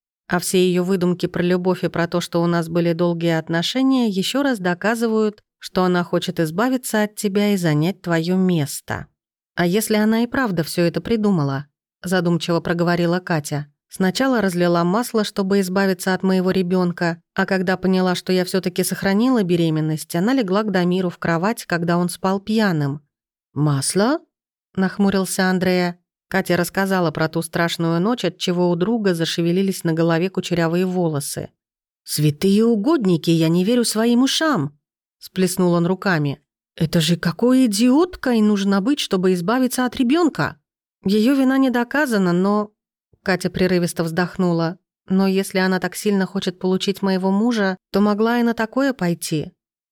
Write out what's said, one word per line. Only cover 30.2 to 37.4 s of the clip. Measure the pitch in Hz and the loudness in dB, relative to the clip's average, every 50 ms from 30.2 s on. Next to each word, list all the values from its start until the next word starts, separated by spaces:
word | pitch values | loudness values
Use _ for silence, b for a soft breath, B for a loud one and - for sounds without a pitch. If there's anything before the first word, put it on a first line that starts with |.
| 175 190 | 0 -2
кучерявые | 185 - 180 - 175 170 165 160 165 180 185 | -4 -6 -6 -4 -2 0 0 0 0 0 0
волосы. | 185 180 185 175 165 156 139 143 - - - - - _ _ _ _ _ _ _ _ _ _ _ | 0 0 0 -2 0 -2 -4 -4 -6 -8 -8 -10 -12 _ _ _ _ _ _ _ _ _ _ _
"Святые | - - - 147 151 147 151 - 196 196 208 226 | -8 -4 0 0 0 2 2 2 2 4 4 4
угодники, | 233 233 208 202 269 339 320 220 190 180 165 - 170 | 4 2 2 2 2 2 2 4 2 2 2 2 2
я | 165 160 160 160 | 2 2 4 2
не | 165 180 185 | 2 2 2
верю | 202 247 247 233 | 2 2 2 2
своим | - - 214 226 240 240 240 262 | 0 0 0 2 2 4 4 2
ушам!" | 262 - - 330 320 285 196 143 147 - _ _ _ _ _ _ _ _ _ | 2 2 0 0 0 0 0 -2 -4 -6 _ _ _ _ _ _ _ _ _
сплеснул | - - - 185 185 180 - - 180 175 175 | -20 -10 -4 -2 0 0 0 2 2 2 2
он | 170 170 175 | 2 2 0
руками. | 190 185 - 202 180 156 147 143 139 - _ _ _ _ _ _ _ | 0 -2 0 0 0 0 0 -2 -4 -6 _ _ _ _ _ _ _
"Это | - 165 156 - 175 | -4 -2 0 2 0
же | 156 156 170 | 2 2 0
какой | 170 - 175 160 - | 0 0 -2 -2 0